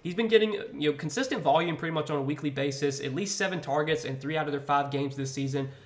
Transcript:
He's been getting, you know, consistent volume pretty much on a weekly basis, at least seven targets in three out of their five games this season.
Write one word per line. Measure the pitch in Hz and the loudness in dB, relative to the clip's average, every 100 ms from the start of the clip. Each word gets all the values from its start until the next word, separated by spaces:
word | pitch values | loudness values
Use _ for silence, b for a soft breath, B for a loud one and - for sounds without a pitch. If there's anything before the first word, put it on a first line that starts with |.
He's | 170 | -6
been | 180 226 | -2 6
getting, | 220 214 208 - | 6 6 0 -6
you | - 147 | -2 0
know, | 143 | 0
consistent | 156 143 269 247 | -2 -2 -2 0
volume | 139 151 175 165 | 4 4 4 -2
pretty | 165 | -2
much | 160 156 | -2 -2
on | 147 | -2
a | |
weekly | 135 143 151 | -2 -2 -4
basis, | 135 143 135 143 135 | -2 -2 0 -2 0
at | 135 165 | -4 -2
least | 202 - | -2 0
seven | 190 180 | -2 -2
targets | 147 143 151 156 135 | -2 0 2 0 -2
in | 131 | -6
three | 139 156 | -2 -2
out | 147 | 0
of | |
their | 143 | -2
five | 139 143 143 | 2 2 2
games | 135 139 135 | 0 -2 -2
this | 135 | -4
season. | 139 135 139 135 B | -2 -2 -2 -4 B